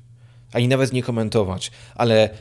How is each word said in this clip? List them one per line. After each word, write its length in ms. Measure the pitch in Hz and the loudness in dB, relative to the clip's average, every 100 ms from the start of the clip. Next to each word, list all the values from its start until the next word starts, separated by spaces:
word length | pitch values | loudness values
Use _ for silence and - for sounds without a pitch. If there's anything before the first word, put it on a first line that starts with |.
| - - - - - | -20 -20 -20 -20 -8
ani 160 | 120 123 | -2 0
nawet 240 | 135 127 | 2 0
nie 100 | 127 | -2
komentować, 680 | 120 117 110 117 95 90 - - - | -4 -4 -2 0 -2 -4 -10 -16 -12
ale 360 | - 117 110 107 - | -2 2 4 2 -2